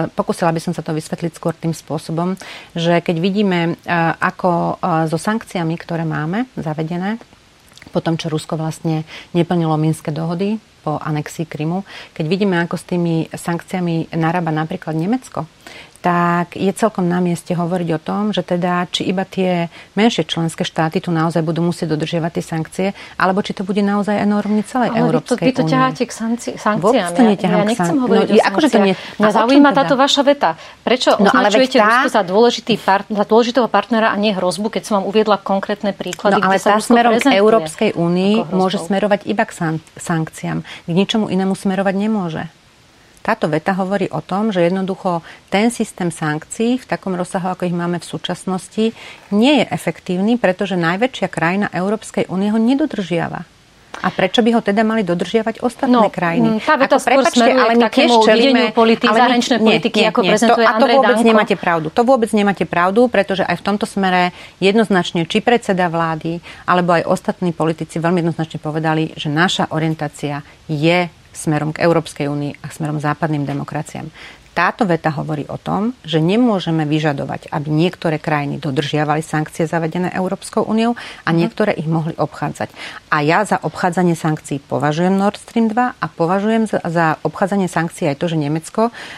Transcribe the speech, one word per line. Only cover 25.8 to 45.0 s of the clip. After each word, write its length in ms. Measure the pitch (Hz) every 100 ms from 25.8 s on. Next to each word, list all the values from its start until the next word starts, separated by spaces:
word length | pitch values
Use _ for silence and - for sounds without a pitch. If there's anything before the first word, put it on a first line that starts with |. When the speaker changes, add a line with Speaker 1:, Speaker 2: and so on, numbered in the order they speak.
| 262 254 226
Speaker 2:
k 60 |
sankci-, 400 | - 226 233 - - 214 214
Speaker 1:
Vôbec 240 | 190 262
Speaker 2:
sankciám. 80 | 175
Speaker 1:
to 80 | 254
Speaker 2:
Ja, 120 | 226
Speaker 1:
neťahám 240 | 196 185 180
Speaker 2:
ja 60 | 208
Speaker 1:
k 40 |
Speaker 2:
nechcem 120 | 233 170
Speaker 1:
san-, 120 | 277 240
Speaker 2:
hovoriť 160 | 196
Speaker 1:
no, 80 | -
Speaker 2:
o 80 | 214
Speaker 1:
ja, 40 | 269
akože 220 | 370 302
to 0 |
Speaker 2:
sankciách. 160 | 202 196
Speaker 1:
nie, 80 |
Speaker 2:
Mňa 320 | 180 - - 214
Speaker 1:
a 0 |
o 0 |
čom 120 | 214
Speaker 2:
zaujíma 280 | 233 277 285
Speaker 1:
teda? 60 | 285
Speaker 2:
táto 120 | 165 254
vaša 240 | 277 285
veta. 280 | 269 285 170 160 - - 233
Prečo 240 | 254 302
Speaker 1:
No, 160 | 226 196
ale 0 |
veď 80 | -
Speaker 2:
označujete 360 | 202 226 262 254
Speaker 1:
tá 40 | 208
Speaker 2:
Rusko 160 | 247 277
za 160 | 226
dôležitý 520 | 180 202 240 - - 208
part-, 300 | 202 196 -
za 140 | 202 208
dôžitého 400 | 220 240 254 220
partnera 400 | 202 - 220 220
a 100 | 202
nie 140 | 214
hrozbu, 360 | 185 180 170 214
keď 120 | 190
som 80 | - 202
vám 40 | 185
uviedla 320 | 214 214 196
konkrétne 480 | - 196 - 208 202
príklady, 480 | - 180 - 202 190
Speaker 1:
No, 80 | 190
ale 80 |
Speaker 2:
kde 80 | 190
sa 80 | 208
Speaker 1:
tá 80 | 214
Speaker 2:
Rusko 80 | -
Speaker 1:
smerom 240 | 233 233
k 40 | 226
Speaker 2:
prezentuje 220 | 180 190
Speaker 1:
Európskej 480 | 214 220 160 - 214 165
únii 340 | 170 180 196
Speaker 2:
ako 100 | 220 156
hrozbou? 120 | 185
Speaker 1:
môže 160 | 185 196
smerovať 420 | 170 196 202 202 -
iba 160 | 208
k 80 | 202
san-, 320 | - 165 160 - -
sankciám. 600 | - 160 156 - 170 160 - - -
K 60 |
ničomu 320 | 170 196 220 202
inému 320 | 185 190 190
smerovať 360 | 196 190 196 196
nemôže. 500 | 214 214 170 165 165 _ _ _ _ _ _ _ -
Táto 240 | 233 175
veta 240 | 156 196
hovorí 320 | 190 185 196 190
o 160 | 151
tom, 320 | - 190 220
že 80 | 185
jednoducho 560 | 170 190 190 185